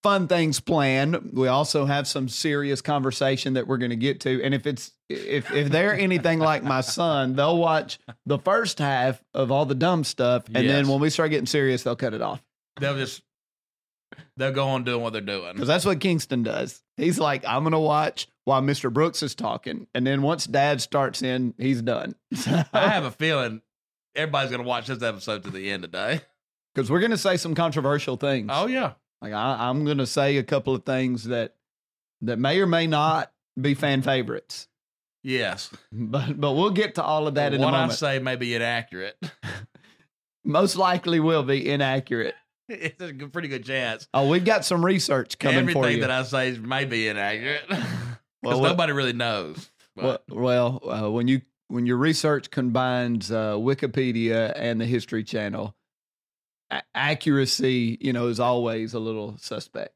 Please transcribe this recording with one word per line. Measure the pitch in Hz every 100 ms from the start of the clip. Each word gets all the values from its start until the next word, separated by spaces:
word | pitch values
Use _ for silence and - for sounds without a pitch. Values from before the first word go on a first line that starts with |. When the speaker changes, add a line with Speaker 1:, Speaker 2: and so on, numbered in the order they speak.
Speaker 1:
fun | 208 202 175
things | 175 160 139
planned. | - 160 139 131 143 170 -
We | 123 127
also | 131 143 151 139
have | 143 139
some | - 131
serious | - 160 143 143 135
conversation | - 147 131 117 135 135 135
that | 131 117
we're | 135
gonna | 123 117
get | 131 131
to. | 135 127
And | 135
if | 135 147
it's, | 127 - _ _
if, | 147 - 143 -
if | 143 147
they're | 156 196 208
anything | 196 180 170 160
like | 156 151
my | 135 131
son, | 127 - 170 147 131
they'll | 131 143 170
watch | 170 160 135 - - 120 -
the | 143
first | - 208 220 -
half | 143 135 127 120 _
of | - 131
all | 135
the | 147
dumb | 135 160 180
stuff, | 143 - 123 123 -
and | 113 127
then | 139
Speaker 2:
Yes. | 139
Speaker 1:
when | 139
we | 151
start | 147 156
getting | 151 127
serious, | 151 135 127
they'll | - 120
cut | 131
it | 110
off. | 117 - _ _ _ -
Speaker 2:
They'll | 139 139
just, | 127 - _ _ _ _ _ _ _ _ _ - - -
they'll | 131
go | 135 135
on | 131
doing | 123 120
what | 117
they're | 110
doing. | 101 101 87 95
Speaker 1:
'Cause | 120
that's | 165 190
what | 175
Kingston | 190 165 - 127
does. | 113 - 127 - _ -
He's | 160 180
like, | 151 139 -
"I'm | 123
gonna | 156 160
watch | 156 151 151 - - _
while | - 135
Mister | 135 139 131
Brooks | 120 165 -
is | 143
talking," | - 110 117 - 76 -
and | - 127
then | 139
once | 139 165 -
Dad | 139 143 143
starts | - 147 135 -
in, | 131 127 127 -
he's | 127 131
done. | 117 120 - -
<laughs> | _
So | - - 170 156
Speaker 2:
I | - 202
have | 208
a | 139
feeling | 117 156 151 123 110 _ _ _ _ _
everybody's | - 156 143 135
gonna | 123
watch | 123 120 113
this | 127
episode | 117 107 101 107
to | 95
the | 95 98
end | 98
today. | 85 90 104 151 - _ _ _ _
Speaker 1:
'Cause | - 120
we're | 160
gonna | 220 220
say | 202 180
some | 170 156
controversial | 170 147 139 143 - 127
things. | 143 135 107
Speaker 2:
Oh, | 139 208
yeah. | 254 214 - _ _
Speaker 1:
Like, | 107
I, | 104 117 123 120
I'm | 131
gonna | 147 147 127
say | - 139 143
a |
couple | 120 143 135
of | 131
things | - 131 131 123
that, | 110 120 113 _ _ _ _ _ _ _
that | 110 113
may | 131 165
or | 190
may | 165 165
not | 151 151 160 131 _ _ -
be | 135
fan | 135 147 139
favorites. | 131 135 117 110 - - - _ _ _ _ _
Speaker 2:
Yes. | 135 131 107 95 - - _
Speaker 1:
But, | 107 113 127 127 147
but | 147
we'll | 139 196
get | 190 214
to | 208
all | - 156 151
of |
that | 147 147
in | 135
a |
Speaker 2:
What | 143
I | 160
Speaker 1:
moment. | 165 -
Speaker 2:
say | 147 135
may | 131 127
be | 123
inaccurate. | 117 117 120 117 90 95 -
<laughs> | 170 - 107 95 104 - _ _ _ _ _ _
Speaker 1:
Most | - 151 196 -
likely | 185 180 175 170
will | 156 160
be | 135 139 -
inaccurate. | 143 135 131 131 120 110 - _ _ _
Speaker 2:
It's | 220 160 -
a | 180
good, | 139 143
pretty | 165 160
good | 135
chance. | 117 135 123 113 -
Speaker 1:
Oh, | 135 139
we've | 170
got | 180 214
some | - 180
research | 170 190 - 135 120 -
coming | 139 135
Speaker 2:
Everything | 127 135
Speaker 1:
for | 135
you. | 127
Speaker 2:
that | 127
I | 131
say | 127 135 127 120
may | 113 131
be | 135 117 110
inaccurate. | 104 101 107 127 147
<laughs> | 147
'Cause | 190 120 117 - - _ _
Speaker 1:
Well, | - 123
what | 147
Speaker 2:
nobody | 175 165
really | 139 131
knows. | 120 120 107 82 78 - _ _ -
Speaker 1:
Well, | 123 117 -
Speaker 2:
But | -
Speaker 1:
well, | 123 123 120 131 -
uh, | 107 107
when | 110 120
you, | 131 - _ _
when | 120
your | 120 123
research | 147 156 156 147 -
combines, | - 127 120 127 123 123 117 95
uh, | 113 110
Wikipedia | 104 117 139 139 117 131 117 113 113 110
and | - 120 113
the | 113
History | 120 - 113
Channel, | 110 113 104 107 101 - _ _ _ _ _ _ _ _ _
a-, | 69 -
accuracy, | - 143 147 - 139 131 - 131 127 117 117
you | -
know, | 120 120
is | 113
always | 120 123 120 113 113
a | 117
little | 110 110 104 107
suspect. | - 110 - - 104